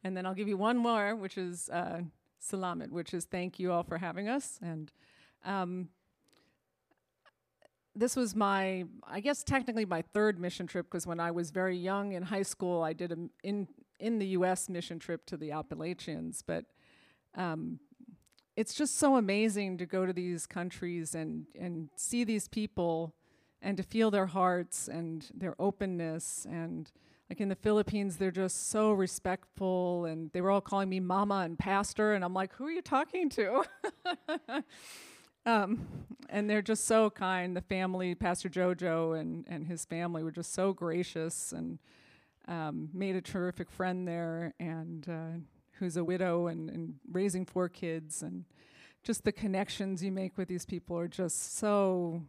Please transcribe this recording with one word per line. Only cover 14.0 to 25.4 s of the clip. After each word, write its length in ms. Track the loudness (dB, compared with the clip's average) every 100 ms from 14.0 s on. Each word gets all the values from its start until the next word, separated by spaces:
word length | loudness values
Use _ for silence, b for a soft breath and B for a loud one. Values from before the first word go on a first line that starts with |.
| -2 0
the 80 | 2
U 180 | 4 4
S 240 | 2 0
mission 300 | -4 -6 -8
trip 260 | -6 -6 -6
to 100 | -8
the 160 | -4
Appalachians. 920 | -4 -6 -6 -4 -4 -6 -6 -6 -8
But, 240 | -4 -4 -4 b b b b b b -6
um, 460 | -4 -2 -6 -8 _ _ -20 -20 _ _ _ -4
it's 180 | -4
just 220 | 0 0 4
so 220 | 6 8
amazing 600 | 6 4 4 2 -2 -2
to 60 | 0
go 200 | 2 2
to 80 |
these 340 | 2 -2 -2 -4
countries 680 | -4 -6 -4 -4 -4 -4
and, 320 | -4 -4 -6 -8 -8
and 340 | -6 -6 -8 -6
see 260 | -2 0
these 240 | 2 2 0
people 680 | -2 -2 0 2 2 -2 -8 b b b b
and 140 | -4 -2
to 80 |
feel 280 | 0 4 6
their 160 | 6 2
hearts 600 | 4 4 4 0 -6 -6
and 420 | -4 -4 -6 -8
their 220 | -6